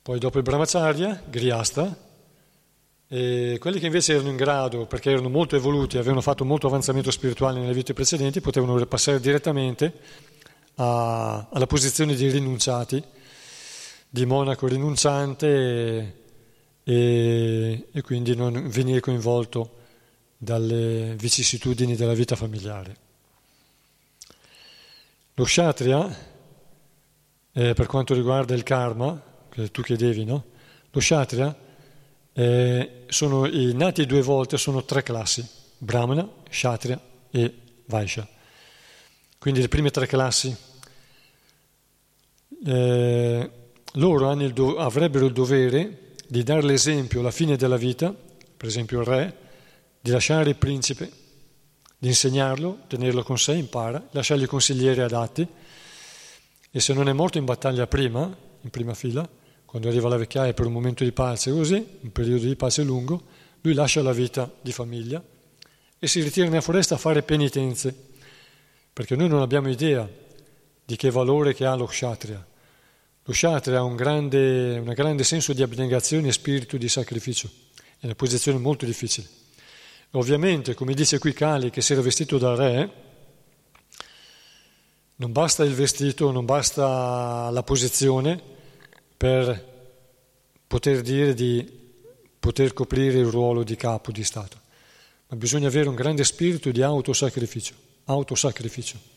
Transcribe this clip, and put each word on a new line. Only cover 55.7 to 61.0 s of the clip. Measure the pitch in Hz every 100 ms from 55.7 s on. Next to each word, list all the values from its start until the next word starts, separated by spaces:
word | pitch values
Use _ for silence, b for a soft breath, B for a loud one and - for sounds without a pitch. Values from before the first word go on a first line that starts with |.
| B B B B B B B B B B 127
e |
se | -
non | 135 139
è |
morto | 135 175 165
in | 131
battaglia | 120 135 127 120
prima, | 135 127 117 175 190 - -
in | 120
prima | 123 117 113
fila, | 127 123 170 _ b b
quando | _ 120 117
arriva | 120 120
la | 120
vecchiaia | 113 135 131 -
per | 123
un |
momento | 117 123 117